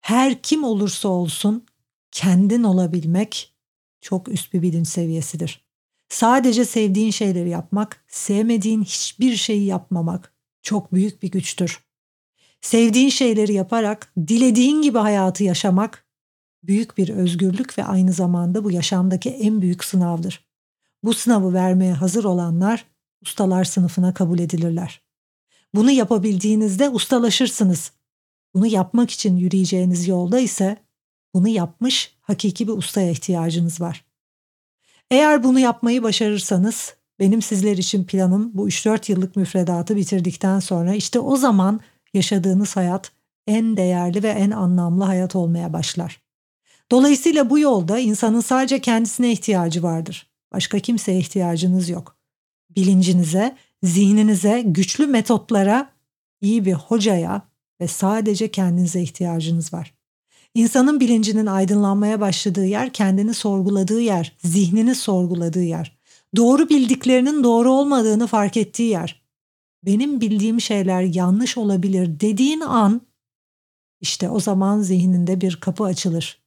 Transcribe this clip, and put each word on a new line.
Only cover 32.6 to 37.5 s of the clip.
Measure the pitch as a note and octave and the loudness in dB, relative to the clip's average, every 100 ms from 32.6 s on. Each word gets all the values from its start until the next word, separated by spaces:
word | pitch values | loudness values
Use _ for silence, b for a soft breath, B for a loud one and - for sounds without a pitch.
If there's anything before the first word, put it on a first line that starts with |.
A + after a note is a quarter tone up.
| A3 | -6
bir | |
ustaya | G#3+ - - F3+ | -4 -4 -2 -2
ihtiyacınız | E3 - F3 E3 E3 E3+ E3+ | -4 -4 -2 -2 -2 -4 -4
var. | F3 - _ _ _ _ _ _ _ _ _ _ _ | -8 -10 _ _ _ _ _ _ _ _ _ _ _
Eğer | B3+ D4+ D4 | 4 4 4
bunu | B3+ C4 | 4 4
yapmayı | B3+ A#3 A#3 B3 | 2 0 -2 0
başarırsanız | A3+ G3+ G#3+ G#3 - F#3+ G3+ A#3+ - - _ _ | -2 0 0 -2 -2 0 0 -2 -10 -16 _ _
benim | G3 A3+ | 2 2
sizler | A3+ | 0